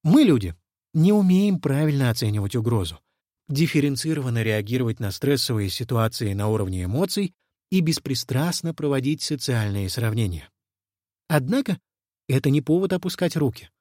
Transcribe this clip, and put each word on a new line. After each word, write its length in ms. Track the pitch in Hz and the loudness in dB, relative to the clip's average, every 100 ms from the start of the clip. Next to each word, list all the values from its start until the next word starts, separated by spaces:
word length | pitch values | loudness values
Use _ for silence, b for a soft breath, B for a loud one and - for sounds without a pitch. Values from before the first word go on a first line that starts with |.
Мы, 220 | 156 254 | 6 6
люди, 320 | 254 131 92 82 _ _ _ | 6 4 0 -8 _ _ _
не 180 | 156 175 | 2 4
умеем 480 | 208 185 185 208 185 | 6 6 4 4 0
правильно 500 | 147 139 156 139 123 | 0 0 2 2 0
оценивать 460 | 113 110 104 101 120 | 0 -2 -2 -2 -2
угрозу, 420 | 113 113 82 80 _ _ _ _ - | 0 0 -2 -8 _ _ _ _ -6
дифференцированно 960 | 139 165 156 143 131 156 156 127 117 | -2 2 2 0 -2 -4 -4 -2 -2
реагировать 560 | 110 107 104 127 120 104 | 0 0 -2 -2 -2 -2
на 140 | 104 | -6
стрессовые 580 | - 139 139 - 113 98 | -2 0 0 0 -2 -2
ситуации 640 | - 120 117 110 - 107 | -4 -4 0 0 0 -4
на 160 | 98 104 | -2 0
уровне 360 | 107 95 92 | 0 -2 -4
эмоций 480 | 90 120 190 - 190 _ _ _ _ | -2 -2 -2 -2 -4 _ _ _ _
и 100 | 190 | 0
беспристрастно 920 | 165 156 - 131 - 127 170 170 165 | 2 -2 -4 -6 -2 -2 -2 -4 -6
проводить 480 | 160 147 135 131 156 | -4 -2 0 -2 -4
социальные 680 | - 151 - 117 104 98 92 | -4 -6 -2 -2 0 -2 -4
сравнения. 600 | - 113 110 104 82 - _ _ _ _ _ _ _ _ | -2 -2 0 -2 -4 -12 _ _ _ _ _ _ _ _
Однако 500 | 151 131 247 269 180 _ _ _ _ - | 0 0 -2 -2 -6 _ _ _ _ -2
это 220 | 131 139 | 0 2
не 100 | 147 | 0
повод 320 | 143 170 190 | 2 0 2
опускать 440 | 185 185 - 175 165 | -2 -4 -2 -2 0
руки. 340 | 139 - - _ | -2 -2 -20 _